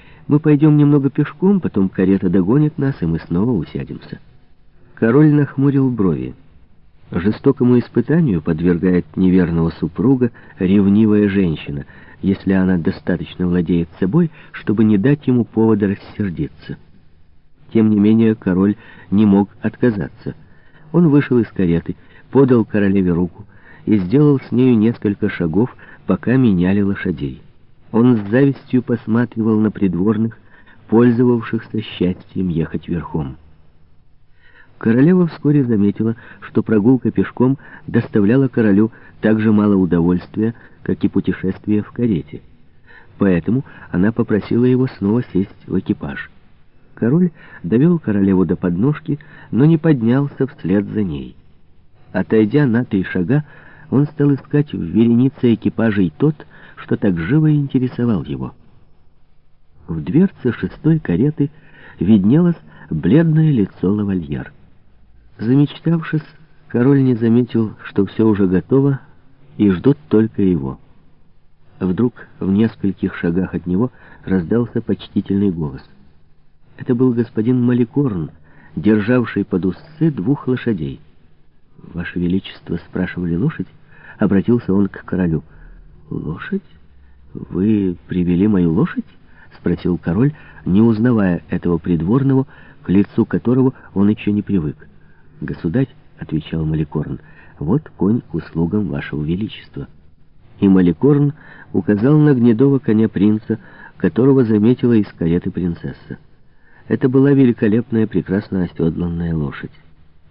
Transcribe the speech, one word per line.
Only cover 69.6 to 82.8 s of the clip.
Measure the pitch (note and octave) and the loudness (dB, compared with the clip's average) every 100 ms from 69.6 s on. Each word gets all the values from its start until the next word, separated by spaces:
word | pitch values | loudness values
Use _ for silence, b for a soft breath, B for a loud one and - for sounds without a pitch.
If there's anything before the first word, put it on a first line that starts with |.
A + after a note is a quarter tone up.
| G#2 | 0
ждут | F2 B2 D3 - | 2 2 0 2
только | G#2+ A2 - | 2 2 0
его. | F#2+ E2+ C2+ C2+ - - - - - - - _ - - | 0 0 -2 -10 -16 -20 -20 -20 -20 -20 -20 _ -20 -6
Вдруг | F#2 F2 B2 - - - | -4 -2 -2 -4 -20 -8
в | F2+ | -2
нескольких | G2 A2+ - G2+ - F#2+ - | 0 0 -2 -6 -4 -6 -4
шагах | F2 E2+ F2+ | -4 -2 -4
от | E2+ F2 | -6 -4
него | F#2 B2+ B B B | -2 -4 B B B
раздался | - F#2+ D#2+ A2+ A#2 A#2 | -4 -2 0 -2 -2 -4
почтительный | A2+ G2 - G#2 - G2 G2+ | -4 -6 -6 -6 -2 -2 -2
голос. | E2 D2 C2+ - - - - - _ - _ - - | -2 -6 -10 -20 -20 -20 -20 -20 _ -20 _ -20 -10
Это | - | -4
был | B2 C3 | 0 0
господин | A#2 A2+ - A2 B2+ | 0 -4 -4 -2 0
Маликорн, | A#2+ B2 A2+ C#3 C#3 F#2 D2 - b b b - | 2 0 0 -2 -2 -4 -8 -12 b b b -4
державший | F2 G#2+ G2+ B2+ A2 G#2 | 2 2 2 0 -2 -6
под | G2 F#2 F#2 | -4 -2 -2
уздцы | F2 - - D#3+ | -6 -10 -4 -2
двух | C3 F#2 C#3+ - | -2 -4 -4 -4
лошадей. | B2+ A#2+ G2 C#2+ - - - - - - - _ - - | -4 -4 -6 -6 -12 -20 -20 -20 -20 -20 -20 _ -20 -16
«Ваше | F2 F2 F2+ | -12 -10 -4
Величество | F2 F#2+ - - - | -2 -2 -6 -16 -10
спрашивали | E2+ | -10